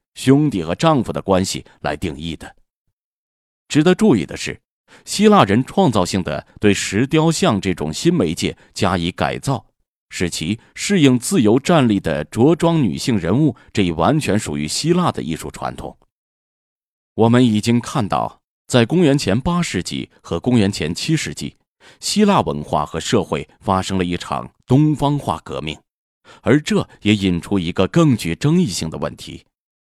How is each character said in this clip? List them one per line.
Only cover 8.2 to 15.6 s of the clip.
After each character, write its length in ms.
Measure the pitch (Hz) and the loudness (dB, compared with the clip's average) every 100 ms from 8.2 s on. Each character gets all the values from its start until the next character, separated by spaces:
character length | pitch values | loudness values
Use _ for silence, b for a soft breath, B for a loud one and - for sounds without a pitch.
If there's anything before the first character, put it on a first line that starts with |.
| 87 | 0
介 220 | 85 90 - b | -2 -4 -6 b
加 240 | - 101 90 | -4 0 0
以 140 | 85 | -2
改 280 | - 76 65 | -2 -4 -4
造， 280 | 98 123 - _ _ _ _ | -4 -6 -8 _ _ _ _
使 220 | - 87 | -6 -4
其 280 | - 78 110 b | -4 -6 -6 b
适 280 | - - 202 | -10 -2 4
应 160 | 143 127 | 4 4
自 240 | - 190 | 2 2
由 180 | 104 123 | 4 4
站 260 | - 175 123 | 4 2 4
立 140 | 101 | 2
的 240 | 85 73 | 0 -4
着 320 | 76 - 135 170 | -4 2 2 4
装 260 | 165 165 | 0 0
女 140 | 117 69 | 0 -2
性 220 | - 110 | -2 -2
人 200 | 82 110 | 0 2
物 160 | 151 117 b | 2 -2 b
这 120 | - | -2
一 80 | 90 | 0
完 280 | 80 85 156 | 2 2 2
全 200 | 143 101 | 0 -2
属 180 | - 73 | -2 -6
于 100 | 76 | -4
希 280 | - 156 | -4 0
腊 180 | 180 165 | 0 0
的 100 | - | -4
艺 140 | 71 80 | -6 -8
术 140 | 69 | -10
传 260 | - | -10